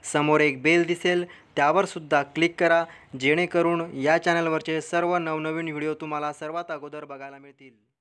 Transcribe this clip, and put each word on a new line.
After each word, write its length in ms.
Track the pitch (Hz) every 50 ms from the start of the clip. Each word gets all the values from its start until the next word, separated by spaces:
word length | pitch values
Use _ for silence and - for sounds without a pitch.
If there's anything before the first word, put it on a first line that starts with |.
| - - -
समोर 280 | 151 147 151 151 151
एक 200 | 151 151 135 131
bell 240 | 127 156 170 175 170
दिसेल 400 | 160 175 170 - 180 180 180 175 175 - - _ _ _
त्यावर 300 | - 143 147 160 190 202
सुद्धा 380 | 185 - 175 156 143 151 143 143
click 360 | 143 - 156 165 170 170 -
करा, 240 | 175 170 165 165 165 165 - - - _ - 131
जेणेकरून 600 | 131 139 151 170 180 175 - 175 170 170 170 170 165 170 -
या 240 | 139 131 147 160
चॅनलवरचे 640 | 170 165 175 170 170 165 165 160 156 156 160 160 160
सर्व 360 | 151 - - 170 175 175 180
नवनवीन 500 | 175 165 160 156 156 156 156 160 165 165
video 260 | 165 151 147 147 156 156
तुम्हाला 400 | 151 160 151 151 147 147 147 147
सर्वात 300 | - 156 151 160 170 170 170
अगोदर 360 | 160 147 143 147 147 151 147
बघायला 320 | 139 139 135 135 139 139
मिळतील. 500 | 135 139 139 131 _ 139 131 117 107 104 120 _ _